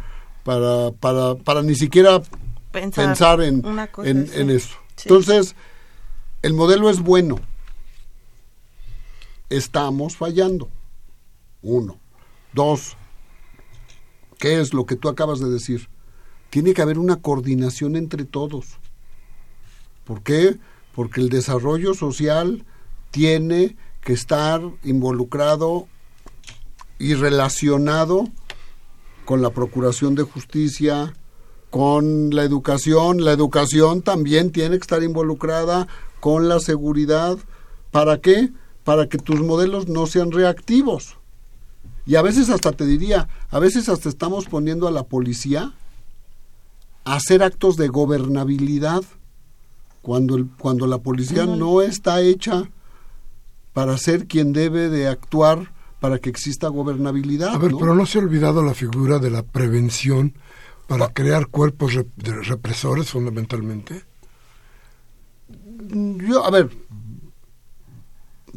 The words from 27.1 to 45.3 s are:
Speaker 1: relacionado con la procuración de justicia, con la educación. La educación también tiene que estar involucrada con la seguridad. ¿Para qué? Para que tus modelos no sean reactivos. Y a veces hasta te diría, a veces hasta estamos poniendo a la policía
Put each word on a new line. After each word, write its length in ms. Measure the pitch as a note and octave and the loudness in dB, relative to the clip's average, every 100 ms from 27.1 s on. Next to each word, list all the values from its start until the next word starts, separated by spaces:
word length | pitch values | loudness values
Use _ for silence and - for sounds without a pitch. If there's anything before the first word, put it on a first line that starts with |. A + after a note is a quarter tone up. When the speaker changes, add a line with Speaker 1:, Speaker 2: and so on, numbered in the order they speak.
Speaker 1:
relacionado 1120 | D3 C#3+ C#3 C3+ - D3 C#3+ D3 D#3 D#3+ F#3 A3 - - - - - - - - - | 2 2 2 0 0 2 2 2 0 2 0 -2 -8 -14 -14 -16 -16 -18 -20 -20 -12
con 180 | - C3 | -2 0
la 80 | A#2+ | 0
procuración 640 | B2+ B2 B2+ B2+ A#2+ C#3+ | -2 -4 0 0 0 0
de 80 | C#3 | 0
justicia, 920 | C#3+ C3+ - D3+ D3+ - D3 D3 D3+ - - - - - - | -2 -6 -6 -2 -2 0 0 0 -4 -10 -18 -20 -20 -20 -6
con 600 | B2+ C#3 D3 D3+ D3+ D3+ | 0 2 4 2 2 2
la 100 | D3 | 2
educación. 800 | C#3+ C#3+ C3 C#3 D#3 D#3+ E3+ F3+ | 2 0 0 0 4 4 4 4
La 80 | D#3+ | 4
educación 680 | D3 D3 D3+ C#3+ D3+ D#3+ F3+ | 4 2 2 2 6 4 4
también 480 | F3 F#3 D3 D#3 F3+ | 0 0 2 2 2
tiene 260 | E3 D#3+ F#3 | 0 0 -2
que 60 | |
estar 200 | - E3 | 0 -2
involucrada 840 | E3 D#3+ D#3+ D#3 D#3+ D#3+ E3 F3+ F3+ - - - | 0 0 -2 -2 -2 -2 0 0 -2 -8 -14 -4
con 280 | D3 D#3 E3 | 2 4 4
la 120 | E3+ | 2
seguridad. 760 | E3 D3+ D3 D3 D3 D#3 E3+ F#3 - - - - - | 2 0 0 0 2 2 2 -2 -8 -18 -18 -18 -2
¿Para 300 | D3 D3+ D3+ | 2 4 4
qué? 300 | F3+ G3 B3+ - - - | 6 6 4 -2 -20 -6
Para 240 | - D3+ D3 | 2 2 2
que 100 | D3+ | -2
tus 220 | - D3+ | -2 0
modelos 480 | D#3+ E3 F#3 G3+ F3 | 2 2 2 0 -4
no 180 | D#3+ D#3+ | -2 0
sean 240 | F3+ E3+ | 0 0
reactivos. 840 | E3+ F3+ F3 - A#3+ C4+ D#3 - - - - - - - - - - - | 2 2 0 2 2 4 0 -6 -20 -20 -20 -20 -20 -20 -18 -16 -10 2
Y 80 | |
a 80 | D#3+ | 4
veces 280 | F3+ A#3 B3 | 6 4 4
hasta 200 | G3+ D#3+ | 4 2
te 160 | C#3 D3 | 2 2
diría, 420 | D3 G3 G3 D#3 - - | 2 4 2 0 -6 -4
a 80 | C#3+ | 2
veces 300 | F#3 A#3+ A3 | 4 4 0
hasta 200 | E3 D#3 | 0 -2
estamos 360 | C#3 E3+ G3 F#3+ | -4 -4 -4 -4
poniendo 400 | D#3 D3+ D#3+ F3 | -2 -2 0 0
a 60 | |
la 100 | D#3 | -2
policía 720 | B2 C3 B2 | -2 -2 -2